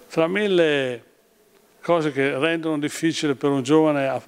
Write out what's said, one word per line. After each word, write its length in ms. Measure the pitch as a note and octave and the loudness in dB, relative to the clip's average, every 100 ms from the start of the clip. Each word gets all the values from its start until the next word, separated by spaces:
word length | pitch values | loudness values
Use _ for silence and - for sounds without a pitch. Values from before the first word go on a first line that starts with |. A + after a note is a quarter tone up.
| - | -8
tra 180 | - E3 | -2 0
mille 800 | G3 G#3 F3+ D#3+ C#3+ C3 A#2 - _ _ _ _ _ _ _ | 0 0 2 2 2 -2 -6 -14 _ _ _ _ _ _ _
cose 300 | - E3+ D3+ | 0 0 0
che 260 | C3+ C#3 C#3 | 0 -2 0
rendono 420 | D#3 E3 D#3+ D3+ | -2 -2 -4 -4
difficile 580 | D3 - E3 D3 D3+ C3+ | -4 -4 -4 -2 -2 -2
per 140 | C#3+ | 0
un 120 | C#3 | 0
giovane 460 | B2 D#3 D#3 C#3+ C3+ | 2 4 4 2 -2
aff-, 180 | B2+ | -4